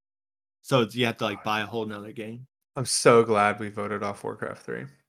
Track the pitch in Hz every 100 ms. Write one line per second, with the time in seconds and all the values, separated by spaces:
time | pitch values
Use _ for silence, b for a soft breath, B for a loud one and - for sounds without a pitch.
0 | _ _ _ _ _ _ - 139 110 117
1 | 117 117 110 101 110 107 104 117 107 104
2 | 104 110 107 117 127 _ _ - 123 -
3 | 147 117 113 104 104 104 110 107 104 104
4 | 104 101 110 107 - - - 117 135 -